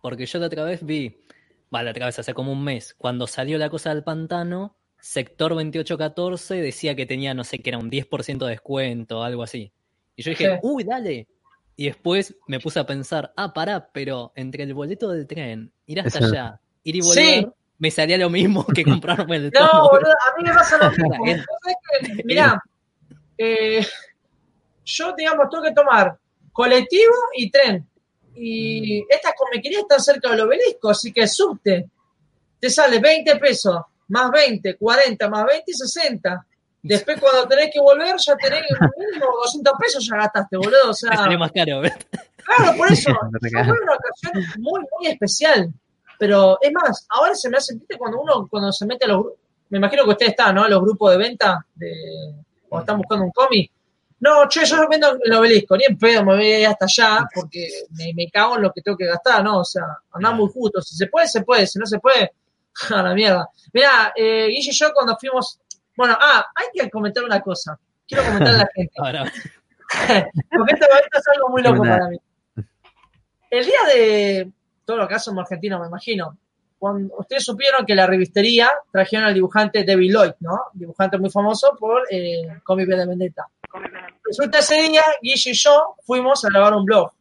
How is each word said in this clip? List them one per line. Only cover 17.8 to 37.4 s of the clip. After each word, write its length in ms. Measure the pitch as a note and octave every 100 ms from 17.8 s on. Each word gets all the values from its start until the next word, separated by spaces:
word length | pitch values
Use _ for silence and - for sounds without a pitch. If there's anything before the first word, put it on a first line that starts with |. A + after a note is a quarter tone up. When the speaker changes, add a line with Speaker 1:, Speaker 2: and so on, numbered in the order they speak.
| D#3+
Speaker 1:
salía 260 | E3 D#3 F#3
lo 120 | F3
mismo 360 | F3 F#3+ G3 -
que 200 | - D3+
comprarme 500 | E3 D#3+ F3 E3 E3
el 160 | C#3+
Speaker 2:
<laughs> 80 | C4+
No, 80 | D#4
Speaker 1:
tomo". 180 | D#4+ D4
Speaker 2:
boludo, 220 | C#4 D#4
a 260 | D#4 C4 D#4+
mí 60 | E4+
me 60 |
pasa 240 | E4+ - D#4
lo 120 | D4+
mismo. 200 | - E3
Speaker 1:
<laughs> 400 | - - E3+ - -
Speaker 2:
¿Sabés 120 | F4+ F5+ - C#5+ B3 G#3
qué? 80 |
Mirá, 400 | A#3 C#4 C#4+ G3+ - _ _ _ _ - _ -
eh, 480 | A3+ A3 A3 A3 G#3 - - _ _ _ _ _ _ _ -
yo, 280 | - E4+ E4+
digamos, 320 | D#4+ D#4+ C4+
tengo 140 | E4
que 100 | D#4
tomar 440 | D4 C#4+ A3+ F#3 D#3+ _ _ _
colectivo 600 | - B3 B3+ B3+ F#4 A4+ A#4+ A#4+ B3+
y 140 | A3+
tren. 340 | C#4 B3+ F#3+ - _ _ _ _ -
Y 680 | A#3 A3+ A3 A3 G#3+ G#3
Speaker 1:
Mm. 40 | G#3
Speaker 2:
estas 240 | D4 D#4+ -
comiquerías 440 | - A#3+ C#4+ G4+
están 180 | G#4 C#4
cerca 300 | - C#4 B3
del 100 | A3
obelisco, 480 | A3 D4+ A#4+ - G#3+
así 220 | G#3 A3+
que 160 | A#3 G#3+
subte. 640 | - F#4+ G#3+ G3+ F3+ F3+ _ _ _ _ _ _ _
Te 100 | B3
sale 300 | D#4 C#4+ A#3
veinte 360 | C#4 D#4+ D4+ C#4+
pesos, 460 | C#4+ A3 G3+ E3+ E3 _ _
más 240 | A3 B3+
veinte, 440 | D4 C#4+ G3+ F#3 -
cuarenta, 520 | G#3+ B3 C4+ G#3+ G#3
más 160 | G#3+ A3+
veinte 260 | D#4 E4+
y 20 |
sesenta. 720 | B3 C4 E4+ D#4 G#3+ F#3 F3+ _ _ _ _
Después, 380 | D#3 G3+ B3 D4+
cuando 280 | C4+ C4